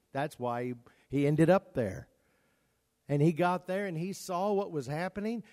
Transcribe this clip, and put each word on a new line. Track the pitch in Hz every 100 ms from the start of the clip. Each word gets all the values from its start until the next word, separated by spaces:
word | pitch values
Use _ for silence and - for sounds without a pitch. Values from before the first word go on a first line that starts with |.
| _
That's | 135 151 -
why | 120 120
he, | 123 120 - _ -
he | 139 143
ended | 151 160
up | 190 -
there. | 135 104 - - _ _ _ _ _ _ _ _ _ -
And | 143
he | 160
got | 156 175 180 180
there | 190 202
and | 160
he | 185
saw | - - 175 202
what | 202 196
was | 156 123
happening, | 151 185 202 214 233 -